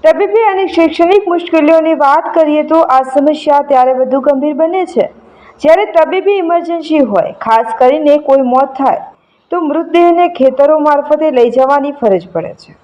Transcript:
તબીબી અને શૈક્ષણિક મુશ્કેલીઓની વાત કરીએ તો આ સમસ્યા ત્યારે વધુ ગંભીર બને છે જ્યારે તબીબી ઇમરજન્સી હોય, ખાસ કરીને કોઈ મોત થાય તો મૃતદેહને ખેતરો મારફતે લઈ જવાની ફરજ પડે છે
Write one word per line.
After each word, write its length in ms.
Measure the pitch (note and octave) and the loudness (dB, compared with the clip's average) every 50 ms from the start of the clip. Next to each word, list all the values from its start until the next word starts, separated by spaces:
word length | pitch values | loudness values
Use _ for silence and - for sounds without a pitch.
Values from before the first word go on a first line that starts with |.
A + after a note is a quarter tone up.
| - | 2
તબીબી 420 | D#4 D#4+ C4+ G4+ G4 G4+ A4 A4+ G#4+ | 2 2 2 0 0 0 0 0 0
અને 160 | G4 F#4 F#4+ | 0 -2 -4
શૈક્ષણિક 600 | E4+ - E4+ E4 D#4 D#4+ - E4+ E4+ G4 G#4 G4+ F4+ | -2 0 0 0 0 2 0 0 2 2 2 2 0
મુશ્કેલીઓની 640 | E4+ E4+ F4 - D#4+ D#4+ D4 D4 E4 D#4+ D#4 D#4+ D#4+ | -4 -4 -4 -2 -2 0 2 4 2 2 2 0 0
વાત 400 | C4 D4 C4+ C#4 D#4+ E4+ - - | 0 2 2 2 0 -2 -2 0
કરીએ 280 | E4 D#4+ D4+ D4+ D4+ D4+ | 0 0 2 0 -2 0
તો 200 | D4+ D#4 E4 D#4+ | 0 0 0 2
આ 200 | - C4 C4 C4 | 2 2 0 0
સમસ્યા 600 | C4 C4 C#4+ C#4 D4+ D4+ - - D4+ C#4+ C#4+ C#4 | 0 -2 0 0 0 -2 -2 -2 0 0 0 0
ત્યારે 300 | C#4 C#4 B3+ B3+ C4 C4 | 0 2 2 2 2 2
વધુ 280 | B3+ C4 G#3+ B3 C#4 | 0 -2 -2 -2 -2
ગંભીર 340 | B3+ D4 C#4+ C4+ C#4 D4+ D4+ | 0 0 0 0 -2 -4 -2
બને 300 | C4 D#4+ E4 F4 F#4+ F#4 | -2 -2 -2 -2 -4 -4
છે 240 | - - B3 F3+ - - - _ - _ _ _ - _ _ | -4 -2 -4 -4 -4 -6 -18 _ -20 _ _ _ -20 _ _
જ્યારે 240 | - D4 D#4+ F#4 G#4 | 2 2 4 4 2
તબીબી 520 | G4+ - E4+ D#4+ C#4+ D#4+ F#4+ F#4+ G4 G4+ G4 | 0 0 0 0 0 0 -2 0 0 -2 0
ઇમરજન્સી 600 | F4 E4 E4+ F4 E4+ E4 E4+ E4+ D4+ D#4+ D#4 D#4 | -2 -2 -2 -2 -2 -4 -8 -8 -4 -2 0 0
હોય, 340 | C#4 A3 G3+ F3+ - - - | 0 2 0 -2 -2 -2 -6
ખાસ 420 | - - A3+ A3+ A3+ A3+ G#3+ - - | -10 -2 0 0 0 0 -2 -2 0
કરીને 360 | B3+ B3+ C#4 D#4 D#4 D4 C#4+ D4+ | 2 2 2 2 2 2 2 2
કોઈ 260 | D4+ D4 C4+ C4+ C4+ B3 B3 | 2 2 0 2 2 0 0
મોત 260 | C4 C4+ C#4 C4+ - | 0 0 -2 -4 -4
થાય 240 | C#4 B3 F#3+ - - - - _ _ _ _ _ _ _ | -2 -2 -2 -2 -6 -16 -20 _ _ _ _ _ _ _
તો 100 | E4+ F4+ | -6 -4
મૃતદેહને 680 | E4 D4 D4 D#4+ E4 - D#4 E4+ F4 F4 E4+ E4+ F4 F4 | -4 -2 -4 -4 -4 0 2 2 4 4 4 2 0 -2
ખેતરો 500 | F4 - C4 C4 B3+ C4 C#4 D4 D#4 D#4 | 0 0 0 0 2 2 2 2 2 2
મારફતે 520 | D4 D4+ D4 C#4+ C#4 C#4+ D4+ D4+ D#4 D#4 | 2 0 0 0 0 -2 -2 0 0 0
લઈ 200 | C#4 B3+ A#3+ A#3 | 2 2 0 2
જવાની 420 | G#3 B3+ C4 C4 C#4+ C#4+ C4+ C#4+ C#4+ | 2 0 0 2 0 -2 -2 -4 -8
ફરજ 400 | C#4+ - G#3+ G3 F3+ E3 - - | -4 -2 0 0 -2 -4 -6 -10
પડે 220 | E3+ D#3+ - G2+ | -8 -8 -8 -14
છે 180 | _ - _ D3+ _ | _ -20 _ -20 _